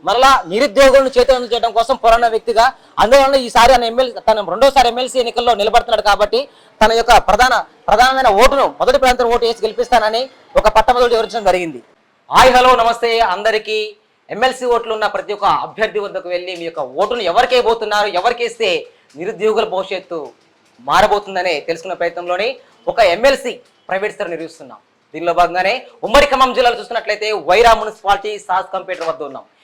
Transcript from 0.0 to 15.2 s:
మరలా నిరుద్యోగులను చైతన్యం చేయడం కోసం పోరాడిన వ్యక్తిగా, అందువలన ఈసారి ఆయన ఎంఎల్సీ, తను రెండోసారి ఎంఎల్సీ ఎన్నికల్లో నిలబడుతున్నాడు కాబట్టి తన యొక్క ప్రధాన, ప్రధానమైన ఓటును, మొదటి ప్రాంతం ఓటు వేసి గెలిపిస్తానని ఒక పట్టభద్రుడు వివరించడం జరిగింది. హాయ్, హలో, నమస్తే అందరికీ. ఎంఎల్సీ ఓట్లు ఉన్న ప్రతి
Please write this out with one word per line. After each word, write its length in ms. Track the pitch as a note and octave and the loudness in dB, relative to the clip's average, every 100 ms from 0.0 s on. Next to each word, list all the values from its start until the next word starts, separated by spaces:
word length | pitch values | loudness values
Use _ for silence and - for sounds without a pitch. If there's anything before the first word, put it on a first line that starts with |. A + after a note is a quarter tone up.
మరలా 400 | F3+ A#3 C4+ B3+ E3 | -4 2 4 2 0
నిరుద్యోగులను 640 | G3 C#4 G3+ C4+ C4+ C4 B3 | -4 -2 4 6 6 4 0
చైతన్యం 260 | B3 B3+ | 2 0
చేయడం 280 | A#3+ A#3 A3+ | 0 -4 0
కోసం 240 | A3 A#3 B3+ | 0 -2 0
పోరాడిన 320 | A3+ A#3 A#3 | 2 2 2
వ్యక్తిగా, 460 | A3 A#3 A3+ A#3+ - _ - | -2 -2 2 0 -2 _ -2
అందువలన 360 | G#3 C#4 C4+ C#4 | 4 4 4 0
ఈసారి 360 | A#3+ A#3+ A#3+ | 0 4 6
ఆయన 120 | B3 | 4
ఎంఎల్సీ, 360 | A#3 A#3 B3+ G3+ - | 2 -2 -4 -2 -2
తను 180 | A3 F3+ | -2 -2
రెండోసారి 380 | F#3+ C4+ C4+ A#3+ | 0 2 4 0
ఎంఎల్సీ 320 | A#3 B3+ C4 | -2 -4 -4
ఎన్నికల్లో 360 | A#3 A#3 A#3+ G#3+ | -4 -2 0 0
నిలబడుతున్నాడు 460 | G#3+ A3+ A#3 G#3+ | 0 -2 -2 -2
కాబట్టి 460 | G#3 G3 G#3 A#3 C#4+ _ _ _ A3 | 0 0 0 -2 -6 _ _ _ 0
తన 60 | |
యొక్క 260 | A3+ A3+ G#3 | 2 4 4
ప్రధాన, 480 | - G#3 B3+ A3+ - _ - | 4 2 2 2 -4 _ 0
ప్రధానమైన 400 | G#3+ B3+ C4 B3+ | 4 4 4 2
ఓటును, 480 | G3 B3+ C#4 F#3+ C#3 | 4 4 4 -2 0
మొదటి 180 | F#3+ C4 | 0 2
ప్రాంతం 280 | B3+ B3 A#3+ | 2 0 0
ఓటు 200 | A#3 A3+ | 0 -2
వేసి 160 | A3+ | -2
గెలిపిస్తానని 680 | A3 G#3+ A#3+ A#3+ G#3+ A3+ C4 _ _ - | -6 -4 0 0 0 -4 -8 _ _ 0
ఒక 120 | G#3 | 2
పట్టభద్రుడు 460 | A3 A3 A#3+ A#3+ | 2 2 2 2
వివరించడం 300 | A3+ G#3+ A3+ | 0 -2 -2
జరిగింది. 400 | G3 F3+ E3+ B2+ _ _ _ _ _ | 0 0 -4 -10 _ _ _ _ _
హాయ్, 200 | D#3+ B3+ | 4 4
హలో, 220 | B3 B3+ B3 | 4 4 2
నమస్తే 440 | A3+ A#3 A#3 A3+ | 0 -2 -2 0
అందరికీ. 760 | G#3+ F#3 G#3+ A3 G#3+ G#3+ G#3+ G#3 _ _ _ | -2 -2 -2 -4 -4 -6 -8 -14 _ _ _
ఎంఎల్సీ 360 | F3+ B3+ B3+ B3 | -4 -4 -2 -2
ఓట్లు 280 | A#3 A#3 | -2 -2
ఉన్న 140 | A3 G#3 | -4 -4
ప్రతి 260 | G3 | -6